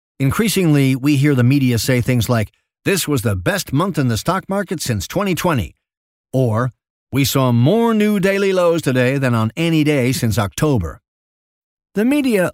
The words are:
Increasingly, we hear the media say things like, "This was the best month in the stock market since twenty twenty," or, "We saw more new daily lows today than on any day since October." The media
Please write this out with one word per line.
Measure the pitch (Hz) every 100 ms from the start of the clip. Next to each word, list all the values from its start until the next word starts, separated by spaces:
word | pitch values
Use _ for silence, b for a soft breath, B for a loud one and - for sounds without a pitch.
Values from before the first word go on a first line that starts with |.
| _ _
Increasingly, | 135 - 220 190 170 143 135 131
we | 139 143
hear | 147 131
the |
media | 120 143 131 117
say | - 123
things | 117 123 104
like, | 120 101 _ _ _
"This | 156 190 -
was | 143
the | 107 95
best | 87 190 -
month | 135 196 160
in | 127
the | 110
stock | - 185 -
market | 196 185 170
since | - 107 -
twenty | 165 196 160
twenty," | - 139 76 - _ _ _ _ _
or, | 131 127 107 127 - _ _ _
"We | 131 139
saw | 139 131
more | 120 127 220 233
new | 220 208 208
daily | 190 196 196
lows | 185 175 165
today | 147 127 123 139
than | 131 117
on | 110 160
any | 170 160
day | 147 147 123
since | 131 117 104
October." | 98 - 156 127 80 - _ _ _ _ _ _ _ _ _
The | 190 233
media | 294 262 208 170